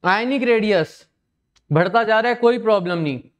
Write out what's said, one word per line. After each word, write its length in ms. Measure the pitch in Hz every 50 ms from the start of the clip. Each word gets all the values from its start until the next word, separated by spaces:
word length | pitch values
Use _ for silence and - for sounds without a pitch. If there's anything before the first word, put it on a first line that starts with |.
| -
आयनिक 400 | 180 185 208 233 247 269 277 233
रेडियस 640 | 240 233 220 214 214 202 180 156 - - - _ _ _ _ _ _ _ _ _ _ _ _ _ _
बढ़ता 320 | 147 156 175 185 180 233 233
जा 160 | 214 220 220
रहा 120 | 226 240
है, 40 | 240 233
कोई 220 | 240 233 247 240
प्रॉब्लम 380 | 202 220 214 202 180 175 180 170
नहीं। 200 | 160 147 135 123 - _ _ _